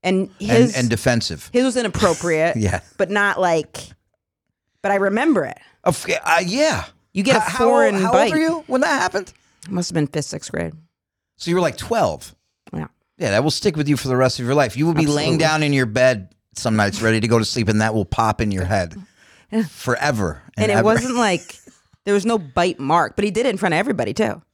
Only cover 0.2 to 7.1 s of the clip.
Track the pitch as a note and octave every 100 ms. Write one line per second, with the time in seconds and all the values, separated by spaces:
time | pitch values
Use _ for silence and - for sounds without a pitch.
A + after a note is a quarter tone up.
0.2 | F#3+ _ G#3 - B2+ C3+ B2 A2+ C3+ A#2
1.2 | - D#2 - B3 C4 B3 A3+ - F#3 D#3+
2.2 | F3 D#3 E3 A#2+ G#2 F2+ - - F3+ G#3
3.2 | G3+ - F3+ E3 D3 - - - _ _
4.2 | _ _ _ _ _ _ G3 G3+ G3 G#3
5.2 | D#4 A3+ C#3 - _ _ - - - -
6.2 | - E3 F3 A#3+ D#4 - - _ _